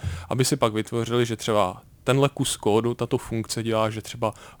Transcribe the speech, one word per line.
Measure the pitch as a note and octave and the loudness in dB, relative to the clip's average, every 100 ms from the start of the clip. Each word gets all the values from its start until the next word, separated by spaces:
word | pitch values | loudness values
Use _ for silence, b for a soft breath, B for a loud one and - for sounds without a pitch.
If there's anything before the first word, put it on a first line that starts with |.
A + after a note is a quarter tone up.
| B B - | B B -2
aby | B2 | 0
si | C3 C#3 | 2 2
pak | A#2 | 2
vytvořili, | G#2+ G#2+ A#2 A2+ A#2+ A#2 | 0 -2 -4 0 0 0
že | A2 | -2
třeba | - G#2 F#2 - - - | 0 2 2 -2 -14 -6
tenhle | - C3+ C#3 | 0 2 2
kus | - C3 - | 0 -4 -2
kódu, | - G#2+ A#2 | 2 4 2
tato | A#2+ A#2 B2 | -2 -2 -2
funkce | - A2+ A2 - | -2 -4 -4 -4
dělá, | A2+ A2 A2 | -2 0 0
že | A2 | -2
třeba | - A#2+ A2+ B B B | -10 -4 -4 B B B